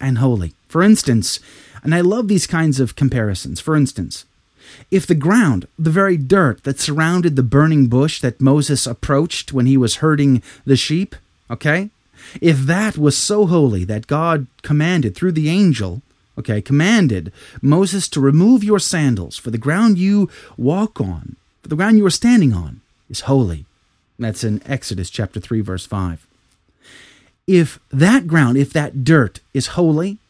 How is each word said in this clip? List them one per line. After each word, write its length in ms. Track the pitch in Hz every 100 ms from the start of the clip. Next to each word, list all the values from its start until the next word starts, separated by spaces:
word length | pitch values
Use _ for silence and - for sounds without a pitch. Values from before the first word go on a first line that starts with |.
and 180 | 135 120
holy. 360 | 131 113 85 - _
For 140 | 160
instance, 560 | 196 220 - 113 92 - - - - -
and 120 | 143
I 60 | 170
love 280 | 180 220 214
these 180 | 202 -
kinds 340 | 170 160 131
of 160 | 127 -
comparisons. 640 | 139 123 107 95 - -
For 160 | - 156
instance, 480 | 135 - 85 - - _ _ _ - - -
if 160 | 190 -
the 80 |
ground, 540 | 165 147 226 190 101 - -
the 120 | 160
very 260 | 165 196 175
dirt 480 | 131 196 151 110
that 160 | 139 139
surrounded 560 | - 147 160 180 170 139
the 60 |
burning 460 | 127 139 156 156 127
bush 340 | 123 151 -
that 180 | 131 -
Moses 460 | 135 147 143 139 -
approached 680 | 117 - 143 165 - -
when 140 | 135 123
he 100 | 135
was 200 | 120 -
herding 460 | 156 147 143 127 - -
the 120 | - 131
sheep, 380 | - 156 196 - _ _ -
okay? 400 | 120 151 160 208 _ _ _ - -
If 200 | 170 143
that 360 | 135 175 214 156
was 220 | 147 139
so 280 | - 208 196
holy 380 | 175 139 101
that 220 | 90 107 -
God 400 | 143 165 156 131 _
commanded 520 | - 151 160 180 120
through 180 | - 180
the 180 | 160 151
angel, 500 | 180 196 120 95 95 - _ _ -
okay, 240 | - 104
commanded 720 | - 139 175 226 165 98 85 - - -
Moses 460 | 135 156 190 190 -
to 120 | 151
remove 440 | 135 151 196 254
your 160 | 208 202
sandals, 580 | - 180 147 107 85 -
for 140 | -
the 40 | 113
ground 400 | 127 170 226 185
you 300 | 190 202 190 - - -
walk 440 | 123 180 214 -
on, 360 | 101 85 - - _ _
for 60 | -
the 80 | 156
ground 200 | 196 220
you 80 |
are 60 | 196
standing 420 | - 233 247 151
on 280 | 98 78 57 _ _ -
is 120 | -
holy. 460 | - 139 107 82 71 _ _ _ _ -
That's 240 | 117 107
in 180 | 113 104 -
Exodus 440 | 135 - 95 90
chapter 280 | - 104 -
three, 220 | - 113
verse 260 | 101 92 -
five. 400 | 104 90 82 _ _ _ _ _ _ _ - - _ _ _ -
If 320 | 185 156 - _
that 340 | 135 170 262 170
ground, 300 | 165 131 131
if 160 | 139
that 320 | 160 147 139
dirt 340 | 127 160 113 - _
is 240 | 139 - -
holy 400 | 170 151 185 208